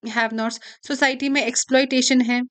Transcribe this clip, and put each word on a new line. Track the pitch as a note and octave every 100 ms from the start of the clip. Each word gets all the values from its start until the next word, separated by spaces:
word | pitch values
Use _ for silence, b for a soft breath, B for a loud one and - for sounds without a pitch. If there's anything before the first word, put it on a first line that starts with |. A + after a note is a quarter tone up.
| A3+
have | A3 A3+
nots, | A3 A3+ A#3 B B -
सोसाइटी | C#4 C#4 C4+ C#4
में | C#4 A#3
एक्सप्लॉयटेशन | B3 - C4 C4+ C4 B3 B3+
है | A#3 B3 B3+